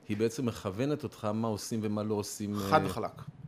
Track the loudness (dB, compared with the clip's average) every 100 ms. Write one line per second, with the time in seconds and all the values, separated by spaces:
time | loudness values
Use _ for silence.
0 | -4 2 2 2 -2 0 -4 0 0 0
1 | -4 -4 -2 0 0 -2 -2 -2 0 0
2 | 2 0 -2 -4 -4 -2 4 6 4 0
3 | -4 -6 -14 -14